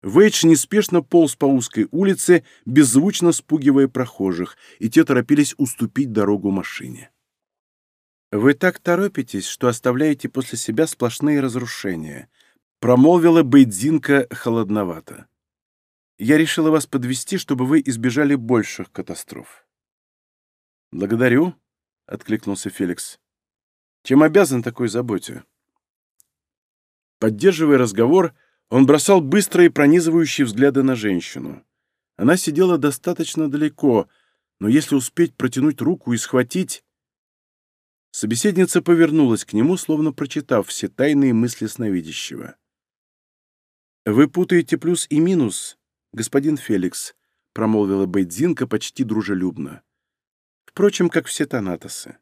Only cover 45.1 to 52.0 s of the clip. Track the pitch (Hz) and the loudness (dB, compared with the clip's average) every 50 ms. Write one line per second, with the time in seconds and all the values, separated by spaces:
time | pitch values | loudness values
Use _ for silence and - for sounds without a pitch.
45.1 | 143 147 160 180 190 170 135 107 92 - - - - _ _ _ _ _ _ _ | 0 0 0 2 0 0 0 -2 -4 -8 -14 -16 -20 _ _ _ _ _ _ _
46.1 | - 113 110 - - 139 139 156 151 139 - - 110 95 90 90 - - - - | -10 -10 -10 -2 -2 -2 0 0 -4 -4 -4 -4 -4 -2 -2 -4 -6 -8 -16 -16
47.1 | _ _ _ _ _ _ _ _ _ - 110 110 110 107 104 95 98 98 98 92 | _ _ _ _ _ _ _ _ _ -4 -2 0 0 0 0 0 0 -2 -2 -2
48.1 | 90 101 95 85 82 95 143 180 160 - 131 123 110 104 - - _ - 131 110 | -2 -2 -4 -4 -4 -4 -2 -2 -2 -4 -4 -6 -6 -6 -6 -8 _ -8 -6 -4
49.1 | 107 107 101 92 101 92 92 92 82 - 73 69 - - _ _ _ _ _ _ | -4 -4 -4 -4 -4 -4 -4 -6 -6 -8 -12 -14 -14 -20 _ _ _ _ _ _
50.1 | _ _ _ _ _ _ _ _ _ _ _ - _ - 190 208 202 - 185 170 | _ _ _ _ _ _ _ _ _ _ _ -20 _ 0 0 0 2 0 -2 0
51.1 | - 165 160 - - - 156 139 - 123 101 92 87 82 - - - - | 0 -4 -4 -4 -6 -6 -6 -4 -4 -6 -4 -4 -6 -8 -10 -16 -16 -16